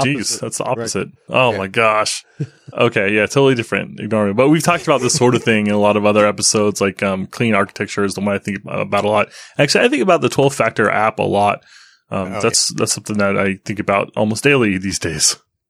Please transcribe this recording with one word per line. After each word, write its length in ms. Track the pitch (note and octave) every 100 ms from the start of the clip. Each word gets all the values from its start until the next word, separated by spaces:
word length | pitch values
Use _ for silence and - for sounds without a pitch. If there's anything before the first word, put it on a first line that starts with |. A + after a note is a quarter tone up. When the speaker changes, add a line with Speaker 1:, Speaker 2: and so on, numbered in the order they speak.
| C3+
Speaker 1:
geez, 100 | C#3+ G2+ -
Speaker 2:
opposite. 40 |
Speaker 1:
that's 160 | A2+ -
the 40 |
Speaker 2:
Right. 80 | -
Speaker 1:
opposite. 360 | A#2 A2+ G2 - _ -
Oh 240 | A#2 B2
Speaker 3:
Yeah. 60 | G#2+
Speaker 1:
my 100 | F#2+
gosh. 560 | G#2+ A2+ A2 G#2 - - _ D3 _ -
Okay, 400 | - A#2+ A#2 G2
yeah, 120 | G#2+ G#2
totally 300 | C#3 C3+ B2
different. 440 | A2+ G2 F#2 -
Ignore 280 | G#2+ G#2+ G#2
me. 60 |
But 140 | G2+ C#3
we've 160 | D#3+
talked 200 | F3+ E3+ E3+
about 140 | C#3
this 120 | B2 -
sort 200 | B2 A#2
of 80 |
thing 240 | A#2+ A2 G#2
in 60 |
a 40 | G#2
lot 180 | G#2 G#2
of 80 | G#2
other 200 | G#2 G#2
episodes, 540 | G2 G2+ A2 G#2 G2
like, 240 | G2 F#2
um, 220 | G2 F#2+ F#2+
clean 260 | - A#2+
architecture 520 | G2+ G2+ - G#2 - G2+
is 80 |
the 80 | F#2+
one 120 | G2+
I 40 | G2+
think 220 | - G2 G2
about 380 | G2 G2+ G2+
a 60 | G#2
lot. 180 | G#2 G2+ - - -
Actually, 260 | C#3+ -
I 60 | B3
think 120 | C#4+
about 200 | G3+ E3
the 80 | B2+
twelve 240 | - C#3 -
factor 340 | A2+ - G#2
app 300 | F#2+ A2 -
a 40 |
lot. 380 | G2+ G2 G#2 - _ - _ _ _
Um, 260 | G#2 F#2+ G#2+
Speaker 3:
Oh, 60 |
Speaker 1:
that's, 320 | A2 - - G2+
that's 180 | G#2+
something 240 | - - G#2+
that 200 | G2+ G2
I 180 | G2 F#2+ -
think 140 | G2+
about 340 | G2+ G2+ - -
almost 300 | G#2+ A2 C#3+
daily 320 | C#3 A2 F#2
these 220 | F#2+ F2
days. 360 | F2 D2+ - - _ _